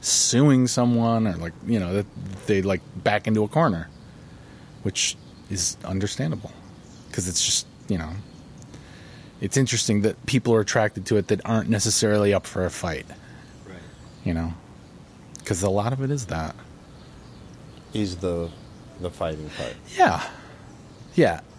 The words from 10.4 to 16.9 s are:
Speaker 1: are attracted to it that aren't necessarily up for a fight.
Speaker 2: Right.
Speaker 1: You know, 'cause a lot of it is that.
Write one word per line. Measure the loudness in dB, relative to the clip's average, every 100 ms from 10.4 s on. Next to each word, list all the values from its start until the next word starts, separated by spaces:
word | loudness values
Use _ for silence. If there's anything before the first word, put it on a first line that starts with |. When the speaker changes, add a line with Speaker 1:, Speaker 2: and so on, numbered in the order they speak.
| 4
Speaker 1:
are | 4
attracted | 4 4 2 0 0
to | 2
it | 2
that | 0
aren't | 0 0 2
necessarily | 0 2 2 4 4 4
up | 2 0
for | -4
a | -4
fight. | -4 -6 -6 -10 -18 -20 -20 -20 -20 -18
Speaker 2:
Right. | -18 -18 -20 -20 -8
Speaker 1:
You | -2
know, | -2 -2 -6 -14 -20 -20 -20 -20 -20 -20 -10
'cause | -4 0
a | 2
lot | 2 0
of | 0
it | -2
is | -4 -4
that. | -6 -6 -8 -16 -20 -20